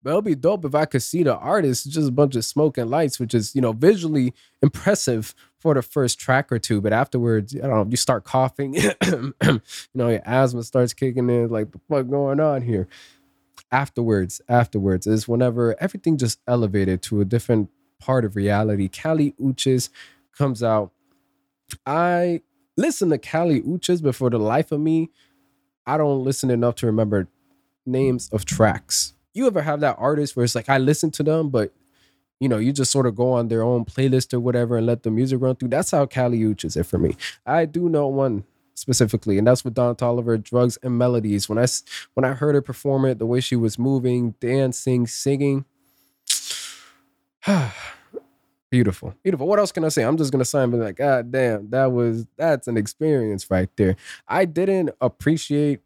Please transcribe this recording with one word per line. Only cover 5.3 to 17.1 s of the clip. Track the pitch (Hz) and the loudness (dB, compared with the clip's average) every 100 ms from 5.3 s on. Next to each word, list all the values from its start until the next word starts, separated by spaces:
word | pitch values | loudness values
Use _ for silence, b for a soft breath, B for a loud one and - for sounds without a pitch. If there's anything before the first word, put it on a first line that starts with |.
| - b _ | -14 b _
for | 165 | 0
the | 139 | 0
first | - - 127 - | 0 -2 0 -2
track | - 131 - | 0 0 2
or | 120 | -4
two. | - 104 | 0 0
But | 101 | 2
afterwards, | 107 139 127 117 110 101 | 0 0 0 2 0 -2
I | 139 139 | -6 0
don't | |
know, | 110 104 | 0 0
you | 123 | 0
start | - 120 | 0 0
coughing, | - 131 131 - 139 143 | 0 0 0 -2 -4 0
<clears throat> | |
you | 202 - 180 151 135 - - 120 B B B | -2 0 -2 -2 -4 -2 0 0 B B B
know, | 127 120 | -2 0
your | 113 | 0
asthma | - 127 135 123 | 2 2 2 0
starts | 113 131 123 | -2 0 0
kicking | - 135 123 123 | 0 -4 0 0
in, | 120 117 | 2 0
like, | 113 107 | -2 -4
"The | - _ | -8 _
fuck | 147 127 | -2 0
going | 139 139 143 | -2 0 2
on | 156 139 | 2 0
here?" | 120 107 92 B B B B B _ - _ | -2 -2 -2 B B B B B _ -20 _
Afterwards, | 127 139 - 117 104 92 - - | -2 -2 -4 0 2 0 -6 0
afterwards | 120 117 104 98 92 104 | 2 2 0 0 0 2
is | 110 107 | 0 0
whenever | 117 127 117 117 107 | 0 2 2 0 0
everything | 190 202 170 156 | -4 -4 -2 0
just | 120 - - | 0 -4 -2
elevated | 123 107 101 95 90 | 0 2 2 0 -2
to | - | -2